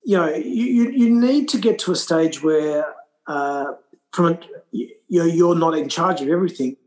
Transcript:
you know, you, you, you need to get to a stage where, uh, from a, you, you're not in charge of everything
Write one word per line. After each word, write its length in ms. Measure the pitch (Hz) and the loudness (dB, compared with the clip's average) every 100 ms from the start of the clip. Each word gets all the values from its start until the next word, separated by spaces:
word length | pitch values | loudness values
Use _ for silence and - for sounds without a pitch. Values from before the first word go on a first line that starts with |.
| - | 0
you 100 | 190 | 0
know, 140 | 160 | 0
you, 320 | 160 - 240 247 | -2 -4 -4 0
you, 240 | 240 233 | 2 2
you 180 | 269 233 | 2 4
need 400 | 233 247 285 285 | 4 4 2 0
to 80 | 233 | 0
get 200 | 220 - | 0 0
to 120 | - | -2
a 40 | 170 | -4
stage 460 | - 165 160 156 | 0 0 0 0
where, 440 | 156 156 151 151 151 - - _ - | 0 0 0 -2 -4 -10 -20 _ -10
uh, 480 | 147 139 143 143 135 _ _ _ | -6 -4 -4 -6 -10 _ _ _
from 200 | - 170 | 0 0
a, 60 | 170 - - _ | 0 -8 -20 _
you, 180 | - - - _ | -10 -10 -14 _
you're 460 | 175 165 165 175 175 | 0 2 4 4 4
not 220 | 165 160 | 2 0
in 120 | 139 | -4
charge 320 | - 175 190 | -2 -2 -2
of 80 | 139 | -2
everything 480 | 175 185 - 131 135 | 0 0 -2 -6 -6